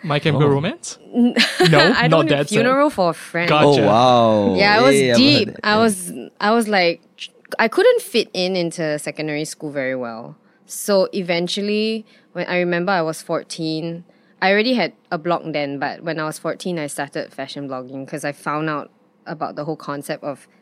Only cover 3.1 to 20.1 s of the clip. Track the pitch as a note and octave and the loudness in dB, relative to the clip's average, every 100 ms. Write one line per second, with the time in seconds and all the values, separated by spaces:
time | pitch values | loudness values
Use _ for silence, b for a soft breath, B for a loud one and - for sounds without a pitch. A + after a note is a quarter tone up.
3.1 | D#3 - E3+ E3+ D3+ D3 C#3 G2+ A2 B2+ | -2 -6 -4 0 4 6 6 4 6 6
4.1 | B2 A2+ G#2+ G2+ F#3 G3+ G#3+ C4 C#4 C4 | 6 6 4 2 4 4 6 6 4 4
5.1 | A#2+ C4+ C#4+ G3 - G#3 G#3+ A3+ F#3+ F3+ | 4 6 4 0 -4 0 2 2 0 -8
6.1 | C3 A2 _ G#3 A#3 G#3+ G3+ F3 - _ | -12 -16 _ 0 0 2 2 0 -2 _
7.1 | _ - _ _ - A3+ F4 A4+ B4 - | _ -20 _ _ -2 0 4 4 4 0
8.1 | A#3 - - F3+ F#3+ E3+ D#3+ D#3 D3+ - | -2 -2 -4 -2 -2 -2 -4 -4 -4 -6
9.1 | D3 D#3 D3 D#3 - D#3 C#3+ C3 C3 A#2+ | -8 -6 -4 -6 -10 -8 -6 -4 -4 -8
10.1 | A2+ D3 D3+ b b _ - - G3 F#3 | -10 -14 -20 b b _ -10 0 2 2
11.1 | G3+ F3 E3+ F3 - G3+ G#3+ A3 A3 G#3+ | -2 -2 -2 -2 -4 -2 -2 -2 -4 -10
12.1 | b b E3+ - F3+ F3 F3 F3 F#3+ D#3+ | b b -10 -4 -2 0 -2 0 0 -2
13.1 | D#3 - D#3+ - - D#3+ D#3 E3+ E3+ F3 | -6 -6 -6 -6 -8 -6 -4 -6 -10 -14
14.1 | b b b F#3+ G3+ A3+ B3 E3 - _ | b b b 0 2 2 0 -2 -6 _
15.1 | F3 E3 E3+ - D3 C#3+ C#3 C#3+ G2 E3+ | -6 -2 -4 -2 -6 -4 -4 -6 -6 -8
16.1 | D#3+ D#3 D#3 E3+ - F#3+ E3+ D3 - C#3+ | -6 -6 -6 -8 -6 -6 -6 -6 -8 -8
17.1 | E3 - - C3+ D3 C#3+ C3 B2+ C3+ C3+ | -8 -10 -12 -12 -10 -10 -10 -12 -14 -12
18.1 | D3+ D3 C#3+ D#3+ D3+ D#3 D3 - _ _ | -8 -10 -8 -6 -4 -4 -6 -10 _ _
19.1 | _ - C#3+ D3 F#2 D3+ D3+ - C#3+ C#3+ | _ -16 -10 -8 -8 -8 -8 -10 -12 -10